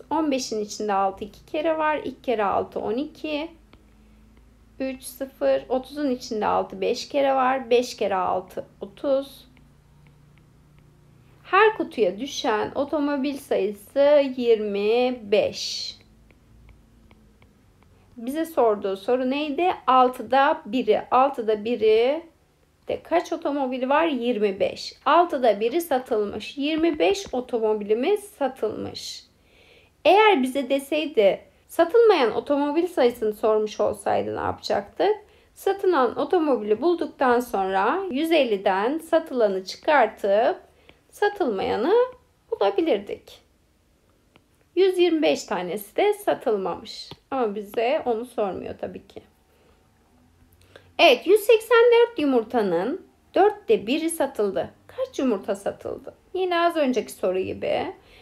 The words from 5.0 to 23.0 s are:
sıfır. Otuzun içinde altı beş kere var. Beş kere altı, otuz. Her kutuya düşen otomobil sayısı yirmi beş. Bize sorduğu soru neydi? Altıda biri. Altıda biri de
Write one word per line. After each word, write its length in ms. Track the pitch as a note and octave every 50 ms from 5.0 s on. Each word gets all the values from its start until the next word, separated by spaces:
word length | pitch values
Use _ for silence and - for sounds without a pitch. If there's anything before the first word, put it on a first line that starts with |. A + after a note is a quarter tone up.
| -
sıfır. 600 | - - - C4+ C4+ - - C#4+ C4+ C4+ C4+ - -
Otuzun 420 | B3 C4 B3+ - C#4+ D4 D4+ C4+
içinde 360 | B3 B3 - - A3+ G#3+ G3
altı 340 | F#3 F#3 F#3 G3 F#3+ G3 F#3
beş 280 | F#3+ F#3+ A#3+ B3+ - -
kere 260 | - C#4 C#4 C4+ C4+
var. 360 | C4+ B3+ B3+ C4 C4+ A#3+ A#3
Beş 260 | B3 A#3+ B3 B3 -
kere 180 | - G#3+ F#3+ G3
altı, 500 | F#3 F3+ - F#3+ F#3 F#3 - - - - - _ -
otuz. 680 | - - - - - C#4+ C4+ C4+ C#4 - - - - _ _ - - _ _ _ _ _ _ _ _ - _ _ _ _ _ _ _ _ _ _ _ _ _ _ - _ _ _ _ _ _ _ _ _ _ _ -
Her 320 | - - F#4+ A4 G#4+ G#4+
kutuya 420 | - D#4+ - - B3+ G#3 F3+ G3 G3+
düşen 540 | C4 C#4 - - - C4 G#3+ G#3 G#3+ - -
otomobil 600 | - C#4+ C#4 E4 D4 C#4+ D4 C#4+ C#4 B3+ D4 C4+
sayısı 960 | C#4 - - A#3 G3 F#3+ G#3+ G#3 - - - - C#4 C#4+ C#4+ D4 C#4+ C#4+ C4+ B3+
yirmi 840 | B3+ A#3+ A#3 A3+ G#3+ G#3+ G#3 G3+ G3+ G3+ G#3 A#3 B3 B3 B3+ B3 A#3+ G#3+
beş. 720 | G3+ G#3+ G3 C#3+ - - - - - - - - - - - - _ _ _ _ _ _ _ _ _ _ - - - - _ _ _ _ _ _ - - _ _ _ _ _ _ _ _ _ _ _ _ _ _ _ _ _ _ _ _
Bize 280 | B3 A3+ B3+ C#4+ D#4+ E4
sorduğu 520 | E4 - D4 A#3+ A3+ G#3 G#3 G#3 G3 F#3+
soru 340 | G3 - - B3 C4 C4 B3+
neydi? 440 | C#4 D4 D4+ D4+ C4+ D#4 F4 F#4 - - -
Altıda 760 | - C4 B3+ B3+ B3+ B3+ - G#3+ A3 B3+ C4+ C#4 D4+ D#4+ D#4 -
biri. 360 | G#3 G#3 B3+ G#3+ G#3 G3+ - - -
Altıda 540 | A#3 B3 C4+ C#4+ C#4+ B3+ G#3+ G#3+ A3 G#3 G#3
biri 580 | A#3 B3 G#3 G#3+ A3 G#3+ A3+ A#3+ C4 D4+ E4+ E4 - _ _ _ _ _ _ _ _ _ _ _ -
de 140 | - -